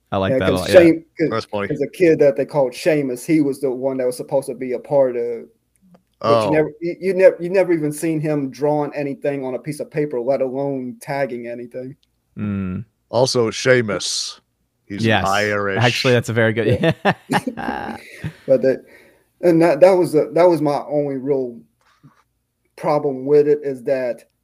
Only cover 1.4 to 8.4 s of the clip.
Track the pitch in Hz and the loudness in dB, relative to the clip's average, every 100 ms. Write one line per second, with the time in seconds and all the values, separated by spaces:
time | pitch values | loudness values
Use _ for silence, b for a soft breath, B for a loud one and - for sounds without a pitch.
1.4 | - 104 101 131 139 - 170 156 143 139 | -4 -4 -4 -4 -6 2 2 4 4 2
2.4 | 131 151 131 - 180 151 135 120 - 156 | -2 -2 -2 -2 0 0 0 -4 0 2
3.4 | 139 135 135 123 135 131 127 123 147 139 | 2 -2 -4 -4 -4 -2 -2 -4 -4 -4
4.4 | 135 120 131 120 - 143 131 120 120 117 | -4 -6 -6 -6 -2 2 2 0 -4 -8
5.4 | - _ _ _ _ _ _ _ 113 117 | -10 _ _ _ _ _ _ _ 0 2
6.4 | 104 156 151 - 170 170 190 185 185 165 | 2 2 0 -4 -8 -4 -2 4 6 4
7.4 | 175 190 180 165 147 147 170 156 151 147 | 0 0 2 0 -2 -4 -4 -2 -2 -2